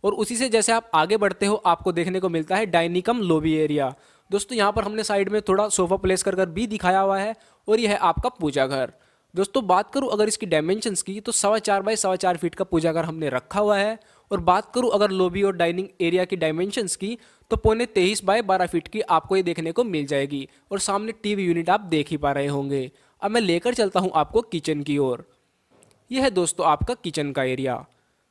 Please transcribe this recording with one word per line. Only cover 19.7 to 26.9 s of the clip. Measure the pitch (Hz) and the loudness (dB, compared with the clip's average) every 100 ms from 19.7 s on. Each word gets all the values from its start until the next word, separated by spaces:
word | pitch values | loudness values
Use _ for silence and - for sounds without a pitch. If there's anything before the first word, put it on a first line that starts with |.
को | 165 | -2
मिल | 240 165 143 | 0 -2 0
जाएगी। | 143 139 143 135 _ _ | -2 -2 -6 -10 _ _
और | 196 | -6
सामने | - 196 220 | -2 -2 -4
टीवी | 220 208 202 185 | -6 -4 0 0
यूनिट | 170 165 | 0 2
आप | 208 | 0
देख | 190 160 143 | 2 -2 0
ही | 151 | -2
पा | 143 | -2
रहे | 143 143 | 0 -2
होंगे। | 143 139 139 127 _ _ _ | -2 -2 -4 -4 _ _ _
अब | 202 | -2
मैं | 233 | 0
लेकर | 202 170 240 | 2 0 0
चलता | 240 202 - | 0 0 0
हूँ | 190 160 | 0 0
आपको | 147 220 | 0 -2
किचन | 233 170 151 151 | -2 -6 -4 -4
की | 147 147 | -2 0
ओर। | 131 120 - _ _ _ _ _ _ _ _ | 0 -2 -10 _ _ _ _ _ _ _ _
यह | 262 | -2
है | 269 | 0
दोस्तों | 185 170 - 160 | 2 -2 0 2
आपका | 147 - | 2 0